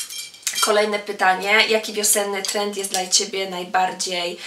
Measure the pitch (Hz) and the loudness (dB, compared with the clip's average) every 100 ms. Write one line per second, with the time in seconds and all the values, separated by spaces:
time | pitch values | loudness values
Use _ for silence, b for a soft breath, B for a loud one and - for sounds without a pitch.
0 | - - - - - - - 208 214 202 | -8 -10 -14 -10 -8 -2 2 4 2 -2
1 | 202 202 190 185 196 214 214 220 220 208 | -6 0 2 2 4 4 6 2 0 -2
2 | 208 214 202 196 196 214 208 202 196 190 | 2 2 0 -2 -4 -2 -2 -4 -4 -2
3 | 185 - 214 190 190 180 180 185 185 185 | 2 2 2 -2 -4 -6 -2 2 2 0
4 | 190 180 175 180 | -4 -2 -4 -6